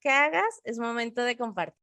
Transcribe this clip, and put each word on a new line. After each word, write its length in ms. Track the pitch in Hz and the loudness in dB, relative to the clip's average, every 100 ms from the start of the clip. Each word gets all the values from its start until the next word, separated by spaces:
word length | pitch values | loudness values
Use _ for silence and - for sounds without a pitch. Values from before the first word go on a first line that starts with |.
que 80 | 285 | 2
hagas, 520 | 269 294 330 440 - | 4 4 2 0 -2
es 160 | - 233 | -8 -6
momento 440 | 233 233 233 240 | -4 -4 -4 -2
de 140 | 240 240 | -2 -2
compartir. 420 | 233 208 165 - | -4 -4 -6 -8